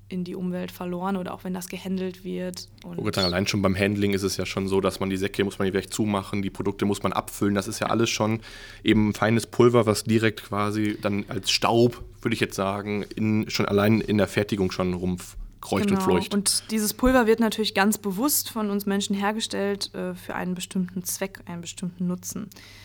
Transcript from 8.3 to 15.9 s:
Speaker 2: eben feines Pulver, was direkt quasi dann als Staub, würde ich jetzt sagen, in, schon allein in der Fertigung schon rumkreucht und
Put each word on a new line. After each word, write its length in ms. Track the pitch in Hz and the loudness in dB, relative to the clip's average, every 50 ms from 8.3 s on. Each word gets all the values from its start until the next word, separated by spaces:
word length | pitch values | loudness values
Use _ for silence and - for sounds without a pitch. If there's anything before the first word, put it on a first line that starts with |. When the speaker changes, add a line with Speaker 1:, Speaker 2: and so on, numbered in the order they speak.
| 110 110 - - - - - - - - - | 0 -2 -4 -10 -16 -16 -18 -18 -18 -4 0
Speaker 2:
eben 300 | - 107 110 107 104 98 | 4 4 4 4 2 2
feines 340 | - 101 107 113 113 - - | 2 2 4 4 2 0 -2
Pulver, 380 | - - 120 120 117 120 107 | 4 6 6 8 8 6 6
was 180 | 110 104 - - | 4 2 0 2
direkt 400 | 113 110 110 113 110 104 - - | 2 2 4 4 2 0 -2 -8
quasi 540 | - 104 101 104 104 104 107 107 104 107 - | -6 -2 -2 -2 0 0 0 0 0 -2 -2
dann 220 | - 101 101 101 104 - | -2 -2 -2 -2 -4 -4
als 200 | 120 101 - - | -8 -6 -2 -2
Staub, 540 | - - - 95 113 117 120 123 117 - - - - - | 0 0 2 4 6 6 6 4 4 -2 -10 -18 -18 -6
würde 120 | - 120 113 | -2 -2 0
ich 80 | - | 0
jetzt 140 | 110 98 - - | 0 -2 0 -2
sagen, 460 | 95 98 98 101 101 104 104 104 - - - | -2 -2 -2 -4 -4 -4 -4 -4 -4 -6 -4
in, 340 | - 110 110 107 107 - - | -2 0 2 2 2 0 -2
schon 180 | - - 113 - | -2 -2 0 2
allein 340 | - 101 101 107 113 107 | 4 4 6 6 6 4
in 160 | - - 107 104 | 4 2 2 2
der 100 | 95 - | 2 2
Fertigung 420 | - 113 104 - 110 101 95 90 | 2 0 0 0 0 0 0 0
schon 240 | - - 92 92 90 | 0 0 -2 -2 -2
rumkreucht 880 | 90 90 90 90 90 - - - - - - - - - - - 196 214 | -2 -2 -2 -2 -2 -6 -12 -12 -12 -14 -14 -14 -16 -6 -2 0 0 2
und 60 | 202 | 2